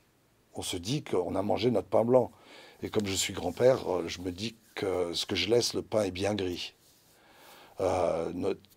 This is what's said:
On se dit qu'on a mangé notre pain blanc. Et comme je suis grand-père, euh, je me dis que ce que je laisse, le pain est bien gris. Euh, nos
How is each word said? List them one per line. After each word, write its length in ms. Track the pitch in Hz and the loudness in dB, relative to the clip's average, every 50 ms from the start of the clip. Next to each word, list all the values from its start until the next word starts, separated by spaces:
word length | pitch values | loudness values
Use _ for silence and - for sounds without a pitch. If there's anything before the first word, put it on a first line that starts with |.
| _ _ _ _ _ _ _ _ _ _ - | _ _ _ _ _ _ _ _ _ _ -14
On 60 | - | -10
se 160 | 92 - - | -8 -6 -6
dit 260 | 90 85 101 139 156 131 | -6 -4 -2 -4 -4 -2
qu'on 320 | - - 92 87 87 92 | 0 0 0 0 0 0
a 60 | 95 | -2
mangé 300 | 98 104 98 92 107 127 | 0 0 0 2 2 2
notre 160 | 117 95 - | 2 2 -2
pain 160 | - - 107 113 | 2 2 2 4
blanc. 280 | 120 127 127 113 - - - - - - - - - - - - | 6 6 6 4 4 -6 -16 -20 -20 -20 -20 -20 -20 -16 -10 -10
Et 60 | 92 | -2
comme 180 | - 107 104 | -2 0 0
je 80 | 95 95 | 0 -2
suis 180 | 92 - - 95 | -2 -2 -4 -4
grand-père, 460 | 85 82 90 85 - 120 127 131 101 - 85 | -4 -4 -4 0 4 6 6 6 6 2 -2
euh, 140 | 92 87 85 | -2 -2 -2
je 140 | 85 - 90 | -4 -6 -6
me 100 | 90 92 | -8 -8
dis 240 | 87 90 107 117 - - _ _ - | -6 -6 -8 -8 -8 -10 _ _ -8
que 380 | - 104 95 90 90 90 85 85 | -4 -2 0 0 0 0 -2 -2
ce 120 | - - | -4 -4
que 100 | - 104 | -2 -2
je 140 | 87 87 101 | -2 0 2
laisse, 240 | 117 120 113 - - | 2 2 2 2 -2
le 80 | 98 | -4
pain 220 | - - 117 107 104 | -6 -2 -2 0 0
est 80 | 95 | 0
bien 240 | 90 87 98 98 107 | -2 -2 -2 -2 0
gris. 380 | 104 95 92 87 85 - - - _ _ _ _ _ _ _ _ _ _ - - - - - - - - - - - | -2 -2 -4 -4 -6 -8 -12 -14 _ _ _ _ _ _ _ _ _ _ -20 -20 -20 -20 -20 -20 -20 -20 -20 -8 -2
Euh, 500 | 95 90 90 92 87 82 82 82 82 85 85 | 0 0 2 2 2 2 0 0 -4 -4 -4
nos 200 | 90 95 95 95 - - - - | -4 -2 -2 -4 -4 -8 -20 -20